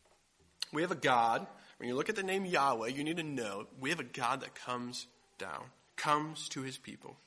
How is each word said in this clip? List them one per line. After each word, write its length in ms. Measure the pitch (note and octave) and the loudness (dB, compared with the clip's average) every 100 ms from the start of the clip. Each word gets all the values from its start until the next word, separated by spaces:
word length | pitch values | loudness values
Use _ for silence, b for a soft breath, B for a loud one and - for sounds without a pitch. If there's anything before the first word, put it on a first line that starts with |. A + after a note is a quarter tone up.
| _ _ _ _ _ _ - | _ _ _ _ _ _ -4
We 100 | D3 | 0
have 80 | F3+ | 0
a 60 | E3+ | 2
God, 500 | C#3 B2 A#2 B2 F#3+ B B - | 6 6 6 4 -2 B B -8
when 100 | A#2+ | -2
you 60 | |
look 140 | B2+ D#3 | -2 0
at 80 | G#3+ | -2
the 60 | |
name 220 | F#3+ F#3+ | 0 0
Yahweh, 440 | F#3+ F3 C#3 A#2 A2 | 2 4 4 4 0
you 160 | C3+ | -2
need 140 | D3+ E3+ | -2 -2
to 40 | |
know 440 | D#3 C3+ G#2+ G2 - C3+ | -2 -2 -2 -4 -8 -4
we 100 | C3 | -2
have 100 | E3 | -2
a 40 | |
God 360 | A#2+ C3 A#2+ C3+ | -4 0 0 0
that 140 | - | -4
comes 520 | - - B2 B2 B2 - _ _ - | -8 -4 -4 -4 -8 -12 _ _ -10
down, 240 | F#2+ D2 C3 - _ - | -8 -8 -10 -18 _ -2
comes 520 | - D3 D#3 D#3 - | 4 4 2 -6 -8
to 120 | C#3 | -6
his 140 | C3 C3 | -6 -8
people. 400 | - - - - | -12 -14 -16 -18